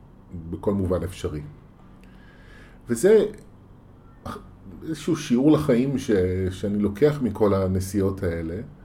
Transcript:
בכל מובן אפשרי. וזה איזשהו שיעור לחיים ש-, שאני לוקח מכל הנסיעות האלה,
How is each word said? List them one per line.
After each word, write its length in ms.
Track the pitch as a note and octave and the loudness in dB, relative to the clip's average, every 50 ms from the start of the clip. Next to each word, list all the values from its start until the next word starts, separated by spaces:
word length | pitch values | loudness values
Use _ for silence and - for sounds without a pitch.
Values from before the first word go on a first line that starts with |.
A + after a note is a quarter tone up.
| - - - - - - F#2 E2 D#2+ E2 | -20 -20 -20 -20 -20 -18 -16 -14 -12 -10
בכל 240 | F2 - - G#2 G2+ | -10 -6 -2 -2 0
מובן 280 | G2+ F#2 F2 F2+ E2 | 0 0 0 -2 -2
אפשרי. 400 | D#2+ - - - - D#2+ D2+ D2+ D2 - - - - - - - - - - - - - - - - - - - - - - - - - - - - - | -4 -6 -8 -8 -8 -8 -8 -8 -12 -12 -18 -20 -20 -20 -20 -20 -20 -20 -20 -20 -20 -20 -20 -20 -20 -20 -20 -20 -20 -20 -20 -20 -20 -20 -20 -14 -6 -6
וזה 380 | A#2+ A#2 - G3 A3+ G#3 - - - - - - - - - - - - - - - - - - - - - - - - - - - - - - - - - D#3+ | -2 2 4 6 6 6 4 2 -4 -10 -20 -20 -20 -20 -20 -20 -20 -20 -20 -20 -20 -20 -20 -20 -20 -16 -12 -12 -12 -12 -14 -20 -20 -20 -20 -18 -18 -14 -10 -10
איזשהו 280 | D#3 - - F3+ D#3 | -10 -6 -4 -4 -4
שיעור 360 | - - - A#2+ A#2+ C3+ D#3 | -2 -2 0 2 4 6 6
לחיים 460 | D3+ C#3+ - - A#2+ A#2 C3 C#3+ C3+ - | 4 4 4 2 2 2 2 0 -2 -4
ש-, 120 | - - G#2+ F#2+ F2+ F#2 F#2 F#2 F#2+ F2+ | 0 2 2 2 2 2 0 0 -2 -2
שאני 280 | F2+ - G#2+ G2+ G#2 G#2 | -4 -4 -4 -2 0 0
לוקח 400 | G2+ G#2 G2+ - C#3+ C#3+ D3 D3 | 0 0 2 4 2 2 2 2
מכל 320 | B2+ G#2 G2 - G#2+ G2+ G2 | -2 -2 0 2 2 4 4
הנסיעות 680 | G2 F#2+ F#2 F#2 F#2 F#2 - - G2+ F#2+ G2 G2 - | 2 2 0 0 -2 -2 -2 -2 0 0 0 0 -2
האלה, 380 | G2 E2+ E2+ E2 E2 D#2+ E2+ G#2+ - - - - | -4 -4 -4 -4 -6 -6 -8 -8 -10 -12 -16 -20